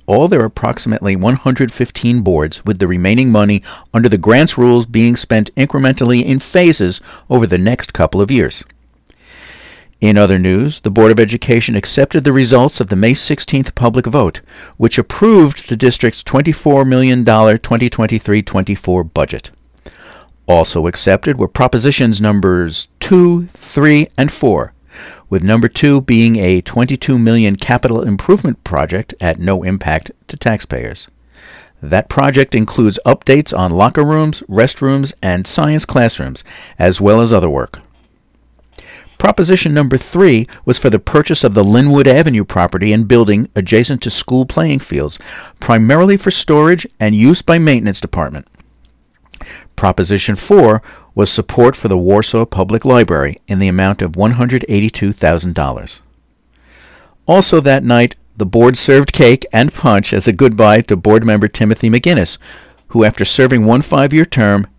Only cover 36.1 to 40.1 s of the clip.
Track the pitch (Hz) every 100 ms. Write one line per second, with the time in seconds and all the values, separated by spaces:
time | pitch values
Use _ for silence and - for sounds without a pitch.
36.1 | - 65 65 - - - - 87 92 101
37.1 | 110 117 107 87 69 60 - - _ _
38.1 | _ _ _ _ _ _ - - - -
39.1 | - 196 - 165 185 165 147 139 131 -